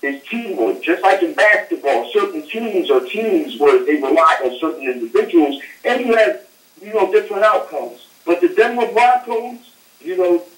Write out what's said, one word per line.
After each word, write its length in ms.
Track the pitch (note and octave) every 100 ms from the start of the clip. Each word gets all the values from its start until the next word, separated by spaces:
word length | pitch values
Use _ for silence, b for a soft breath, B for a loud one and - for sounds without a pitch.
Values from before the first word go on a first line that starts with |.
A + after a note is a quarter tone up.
it's 260 | - C#3 -
teamwork. 540 | A#3 A#3 E3 - -
Just 180 | - F3
like 180 | - -
in 100 | E4+
basketball, 760 | D4 D#4 D4+ - E4+ - B3 -
certain 300 | G#3 G3 E3
teams 480 | - A3+ A#3 F#3+ D3
are 80 | C3
teams 580 | - G3+ A3+ F3+ C#3 A#2+
where 240 | F3 F#3+
they 180 | - D3
rely 380 | C#3 D#3 E3 -
on 140 | F3+ -
certain 300 | D#3 - C3+
individuals, 720 | B2 A2+ G3+ - F3 C#3+ - B B
and 200 | - C4
you 120 | B3+ A3+
have, 280 | A3 - - _ _ _
you 100 | G3+
know, 160 | A3 F#3+
different 320 | G#3 G3 G3
outcomes. 640 | G#3+ G3 - D3 B2 - - _ -
But 140 | F3
the 80 | -
Denver 400 | F#3 A#3+ A#3+ G#3+
Broncos, 680 | G#3 A#3+ B3 A#3 A#3 B3 A#3+ _ _ _ _
you 160 | D#3 F#3
know 260 | F3+ E3+ -